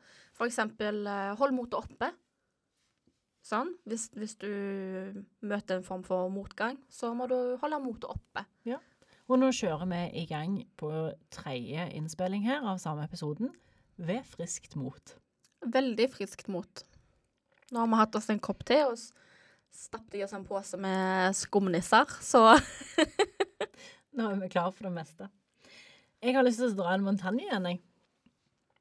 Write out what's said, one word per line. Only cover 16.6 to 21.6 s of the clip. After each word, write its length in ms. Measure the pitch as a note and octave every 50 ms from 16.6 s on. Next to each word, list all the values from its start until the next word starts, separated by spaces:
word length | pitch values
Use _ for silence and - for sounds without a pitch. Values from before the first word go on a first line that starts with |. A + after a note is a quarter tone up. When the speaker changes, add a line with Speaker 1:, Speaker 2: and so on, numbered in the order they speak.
| G3+ - - - - _ - - _ _ _ _ _ _ _ _ _ _ _ _ _ -
Speaker 1:
Nå 80 | B3 A#3
har 80 | A#3 A3+
vi 120 | A3 A3+
hatt 160 | G#3+ A3 A3
oss 140 | G#3+ G#3+ -
en 100 | G#3+ G#3 -
kopp 220 | - G3 - -
te 140 | - A#3+ D4+ D4
og 140 | C4 A#3
s-, 140 | A#3 - - - _ _ - - - - - _ _ _ _
stappet 480 | - - - - - A3+ A3+ - - G3+
i 60 | G3
oss 80 | G3 G#3
en 100 | G3 F#3+
pose 320 | - G3+ G3 G3+ - - F#3
med 560 | G3 F#3+ F#3+ F#3+ F#3 F#3 F#3+ F#3 F#3 F#3 G3
skumnisser, 720 | - - - - G3+